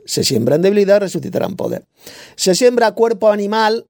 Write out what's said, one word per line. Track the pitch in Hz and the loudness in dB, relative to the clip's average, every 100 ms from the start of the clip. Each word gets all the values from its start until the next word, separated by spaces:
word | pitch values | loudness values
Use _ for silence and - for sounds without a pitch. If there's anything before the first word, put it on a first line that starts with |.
| - | -8
Se | - | -4
siembran | - 135 120 151 | -2 0 0 2
debilidad, | 190 208 190 202 | 2 2 2 2
resucitarán | 190 170 131 - - - | 0 -6 -6 -6 -6 -6
poder. | - 117 _ _ - - - - | -8 -8 _ _ -20 -20 -20 -6
Se | 190 | -2
siembra | 175 247 240 220 | 2 2 4 0
cuerpo | 214 226 226 220 | 0 -2 2 0
animal, | 208 202 220 214 233 - | 0 -2 0 0 -2 -8